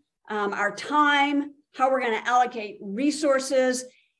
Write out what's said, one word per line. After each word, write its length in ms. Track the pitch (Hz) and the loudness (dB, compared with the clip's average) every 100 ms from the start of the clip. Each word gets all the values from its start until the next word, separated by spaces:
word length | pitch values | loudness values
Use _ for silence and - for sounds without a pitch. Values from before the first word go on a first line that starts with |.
| _ _ - | _ _ -10
um, 240 | 214 202 | -4 -4
our 220 | 202 202 | -2 -4
time, 800 | 202 - 294 294 285 285 285 285 - _ | -4 -2 2 4 4 2 0 -2 -8 _
how 160 | - 262 | -2 0
we're 100 | 262 | 2
gonna 220 | 247 220 | 0 -2
allocate 540 | 220 247 240 240 208 - | 0 2 2 -2 -10 -12
resources. 1040 | 208 196 285 - 302 269 262 269 254 254 - - _ _ | -10 -2 0 0 2 0 2 2 2 0 -6 -18 _ _